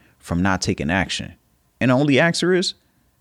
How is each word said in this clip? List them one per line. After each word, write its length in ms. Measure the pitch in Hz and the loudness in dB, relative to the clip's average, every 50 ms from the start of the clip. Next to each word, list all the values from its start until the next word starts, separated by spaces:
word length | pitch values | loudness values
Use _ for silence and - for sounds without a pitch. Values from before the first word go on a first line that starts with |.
| _ _ _ _ | _ _ _ _
from 240 | _ - 87 85 92 | _ -6 -2 0 0
not 180 | 98 95 90 | 0 0 -2
taking 300 | - - 95 - 69 71 | -2 -4 -4 -4 -2 -2
action?" 420 | 87 98 87 - - - - - 87 _ _ _ _ _ _ _ _ _ | 0 -2 -2 -2 -6 -10 -10 -12 -16 _ _ _ _ _ _ _ _ _
And 80 | - 120 | 0 2
the 60 | 127 | 2
only 240 | 127 147 151 139 123 | 2 2 2 4 4
answer 340 | 160 170 170 - - 175 185 | 4 2 0 0 0 2 2
is, 220 | 175 190 - - - _ _ _ _ _ _ _ _ | 2 0 -2 -6 -10 _ _ _ _ _ _ _ _